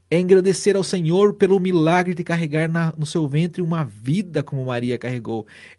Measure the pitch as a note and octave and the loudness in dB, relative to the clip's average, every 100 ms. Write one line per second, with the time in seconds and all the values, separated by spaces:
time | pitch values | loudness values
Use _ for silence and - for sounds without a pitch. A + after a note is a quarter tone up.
0 | _ E3+ F#3 F#3+ F#3+ E3+ G#3 F#3+ - F#3+ | _ 0 4 6 4 2 0 0 -2 -2
1 | D#3+ F#3 G#3 G3+ F#3+ G3 F#3 F3 D#3 F3+ | 0 4 2 4 2 4 2 2 4 2
2 | F3+ E3+ E3+ E3+ D#3 D3+ D#3+ E3 D#3+ D#3 | 0 -4 -4 -4 -2 -2 -2 0 -2 -2
3 | D3+ E3+ C#3+ D3 F3 F3+ E3 E3 B2+ G#2 | -4 -2 0 0 -2 -4 -4 -4 -4 -6
4 | A#2+ F#3 F3+ D3+ C#3+ C#3 B2+ A#2+ B2 A#2+ | -4 -4 -2 -6 -6 -6 -4 -4 -4 -4
5 | A#2+ B2 A2+ A2+ - - - | -6 -8 -8 -8 -10 -20 -20